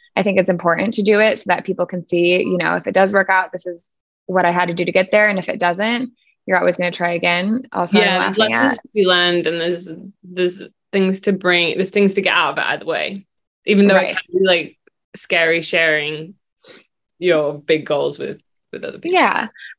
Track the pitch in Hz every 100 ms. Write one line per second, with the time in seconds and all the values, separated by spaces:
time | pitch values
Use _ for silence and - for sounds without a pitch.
0 | _ 190 196 190 185 175 170 165 196 220
1 | 202 208 214 214 185 175 - 180 175 180
2 | - 170 175 180 - 180 160 175 190 190
3 | 196 202 190 190 185 180 180 170 - _
4 | _ _ - 185 175 175 175 175 180 185
5 | 185 214 214 190 - - 175 175 220 240
6 | 254 - _ _ - 185 180 180 180 175
7 | 175 175 175 175 196 233 - - 175 202
8 | 202 185 190 196 214 226 269 - - 214
9 | 180 180 175 175 160 165 170 175 185 170
10 | 190 - 180 180 180 190 - _ _ 196
11 | 190 190 - 185 180 175 170 - 190 208
12 | 196 196 180 180 151 151 - 151 160 139
13 | - 196 - _ _ _ - 202 202 190
14 | 185 185 - 180 190 175 - - _ _
15 | _ - - 175 165 165 160 175 165 151
16 | 147 151 160 - _ _ - - _ _
17 | _ - 175 156 147 147 - 156 143 143
18 | 143 143 139 - _ _ _ - - -
19 | 330 359 240 - 220 - -